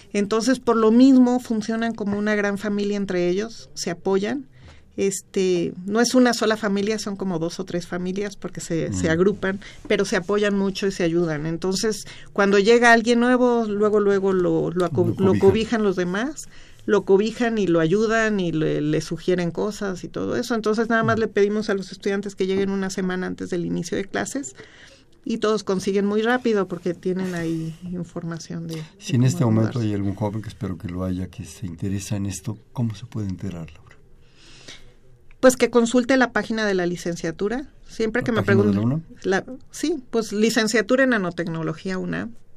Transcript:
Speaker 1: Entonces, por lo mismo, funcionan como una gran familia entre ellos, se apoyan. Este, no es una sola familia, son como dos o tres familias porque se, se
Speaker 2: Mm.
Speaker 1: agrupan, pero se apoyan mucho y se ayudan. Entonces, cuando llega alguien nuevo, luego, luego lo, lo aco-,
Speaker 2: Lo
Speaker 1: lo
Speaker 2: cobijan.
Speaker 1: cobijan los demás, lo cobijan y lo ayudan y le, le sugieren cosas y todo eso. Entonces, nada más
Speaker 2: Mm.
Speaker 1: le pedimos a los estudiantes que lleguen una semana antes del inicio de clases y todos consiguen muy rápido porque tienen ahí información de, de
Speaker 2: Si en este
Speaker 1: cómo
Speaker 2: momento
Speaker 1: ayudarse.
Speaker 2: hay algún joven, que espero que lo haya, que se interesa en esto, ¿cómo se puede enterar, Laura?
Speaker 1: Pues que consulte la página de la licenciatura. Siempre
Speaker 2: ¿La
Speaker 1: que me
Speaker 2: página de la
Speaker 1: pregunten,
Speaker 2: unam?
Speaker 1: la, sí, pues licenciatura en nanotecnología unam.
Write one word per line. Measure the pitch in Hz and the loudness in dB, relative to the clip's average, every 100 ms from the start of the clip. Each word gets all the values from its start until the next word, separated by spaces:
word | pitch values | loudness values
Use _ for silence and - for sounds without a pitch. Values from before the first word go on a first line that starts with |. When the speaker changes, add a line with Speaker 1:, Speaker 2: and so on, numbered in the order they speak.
| - | -6
Speaker 1:
Entonces, | 208 202 220 226 247 | -2 0 0 2 0
por | - 226 | 2 4
lo | 220 | 6
mismo, | 233 269 254 247 247 | 8 8 8 6 4
funcionan | 247 220 214 226 233 | 0 -4 -2 -4 -4
como | 226 202 202 | -4 -4 0
una | 208 | 0
gran | 208 202 202 | 2 0 -2
familia | 214 208 202 202 | -2 -2 -2 -2
entre | 196 180 175 | -2 0 0
ellos, | 185 226 - - | 0 -4 -10 -16
se | - - | -8 -6
apoyan. | 170 190 196 208 269 262 - - - - - | -4 0 0 0 -4 -8 -20 -20 -20 -14 -2
Este, | 196 196 - 196 185 175 170 - 185 | -2 -2 -6 -2 2 2 0 -4 -4
no | 214 | 2
es | 240 | 4
una | 254 247 | 6 4
sola | 233 214 214 | 4 0 0
familia, | 214 196 202 214 | 0 0 0 -2
son | 214 196 | -6 -6
como | 196 165 | -4 -2
dos | 165 - | -4 -6
o | |
tres | 180 175 170 | -6 -6 -6
familias | 180 180 190 202 - | -6 -6 -4 -6 -8
porque | 175 - | -12 -10
se, | - 165 156 | -6 -4 -2
se | 95 120 | -2 0
Speaker 2:
Mm. | |
Speaker 1:
agrupan, | 160 196 208 190 196 - - - | 4 2 2 -4 -6 -10 -14 -2
pero | 202 | 0
se | 202 202 | 0 -2
apoyan | 180 208 208 202 | 0 0 2 2
mucho | 196 196 196 | 0 -2 -4
y | |
se | 196 | 0
ayudan. | 175 170 170 151 160 | 0 2 0 -2 -4
Entonces, | 165 185 190 226 214 - - - | -4 -2 -2 -2 -4 -8 -18 -10
cuando | - 196 202 | 0 4 4
llega | 202 233 240 | 6 6 8
alguien | 233 226 233 | 6 6 4
nuevo, | 240 247 247 240 220 | 4 4 4 2 0
luego, | 202 214 208 | 2 2 4
luego | 202 196 190 | 4 4 4
lo, | 190 175 165 156 | 2 2 2 0
lo | 175 | 0
aco-, | 170 165 170 | 0 2 0
Speaker 2:
Lo | |
Speaker 1:
lo | |
Speaker 2:
cobijan. | - 190 196 | 4 4 6
Speaker 1:
cobijan | 196 208 220 226 | 6 4 2 0
los | 208 185 | 0 0
demás, | 180 190 262 311 - - - - - | -2 -2 -4 -8 -16 -18 -20 -12 0
lo | 208 | 0
cobijan | - 190 220 226 233 220 | 4 4 4 0 -2 0
y | 185 | 2
lo | 170 | 4
ayudan | 160 202 220 226 220 208 | 4 2 2 2 2 0
y | 175 | 0
le, | 156 156 147 | 0 0 0
le | 151 151 | 0 -2
sugieren | 156 160 - 180 170 | -2 -6 -2 0 0
cosas | 160 208 208 202 180 | -2 -4 -4 -8 -8
y | 165 | -10
todo | - 190 233 | -8 -4 -4
eso. | 240 | -2
Entonces, | 233 220 214 226 | -2 0 0 0
nada | 226 | 2
más | 226 226 | 2 0
Speaker 2:
Mm. | |
Speaker 1:
le | 214 | 0
pedimos | 208 202 214 214 | 2 2 0 -2
a | |
los | 196 185 | -4 -4
estudiantes | - 208 202 202 | -8 -4 -4 -6
que | 196 190 | -4 -2
lleguen | 190 196 | 0 0
una | 196 190 | -2 -4
semana | 196 190 180 185 | -4 -4 -4 -6
antes | 180 185 | -6 -6
del | 180 | -4
inicio | 170 175 170 - | -4 -4 -4 -6
de | |
clases | 196 202 196 277 277 - - - - - _ _ | -4 -6 -6 -8 -10 -16 -20 -20 -20 -20 _ _
y | - 226 | -8 -2
todos | 214 214 | 0 0
consiguen | 208 185 190 202 | -2 -2 0 0
muy | 202 208 | 0 0
rápido | 226 254 240 208 185 | 0 0 2 0 0
porque | 170 185 | -4 -6
tienen | 170 185 185 185 170 | -4 -4 -4 -4 -4
ahí | 165 165 160 160 | -4 -4 -6 -10
información | 180 180 170 175 170 160 - 165 165 | -10 -10 -8 -10 -8 -10 -10 -10 -10
de, | 160 | -10
de | 156 - | -12 -14
Speaker 2:
Si | - | -2
en | 120 | 2
este | 127 - | 2 2
Speaker 1:
cómo | 120 | 2
Speaker 2:
momento | 110 110 120 | 2 2 0
Speaker 1:
ayudarse. | 110 | -2
Speaker 2:
hay | |
algún | 101 101 98 | -2 -4 -4
joven, | 104 107 | -4 -4
que | 107 | -10
espero | - 95 85 | -10 -8 -8
que | 87 | -8
lo | 90 | -6
haya, | 92 90 92 | -4 -4 -6
que | - | -10
se | 90 - 92 | -16 -12 -12
interesa | 82 101 98 95 101 | -8 -6 -4 -4 -4
en | 98 | -4
esto, | 95 - 104 - | -6 -8 -10 -12
¿cómo | - 117 107 | -6 -6 -6
se | 117 | -12
puede | 110 101 | -8 -6
enterar, | 87 98 87 80 | -6 -8 -10 -14
Laura? | - - - - - - - - - - - - - - - - - | -16 -20 -20 -20 -20 -20 -20 -20 -20 -20 -20 -20 -20 -20 -20 -20 4
Speaker 1:
Pues | 254 254 | 4 6
que | 233 | 2
consulte | 240 233 247 247 262 | 2 2 2 2 2
la | 247 | 2
página | 214 202 220 214 | -2 -4 -4 -2
de | |
la | 190 | 0
licenciatura. | 175 175 175 170 165 160 202 247 285 - - | -2 -4 -6 -6 -6 -6 -6 -6 -10 -18 -16
Siempre | - 226 220 | -6 -4 -2
Speaker 2:
¿La | 240 | -2
Speaker 1:
que | |
me | 220 | -2
Speaker 2:
página | 196 202 | 2 4
de | 104 | 4
la | |
Speaker 1:
pregunten, | 101 | 2
Speaker 2:
unam? | 113 156 - - | 0 -2 -4 -8
Speaker 1:
la, | 185 185 - 254 - | -2 -2 -4 -16 -16
sí, | - 302 311 - | -6 -4 -4 -4
pues | 233 - | -4 -4
licenciatura | 202 220 226 214 226 202 254 | 0 2 2 2 0 2 2
en | 262 | 4
nanotecnología | 226 175 175 165 165 160 160 190 185 | 2 -2 -4 -6 -4 -6 -6 -6 -6
unam. | 175 165 220 - - | -6 -6 -8 -14 -18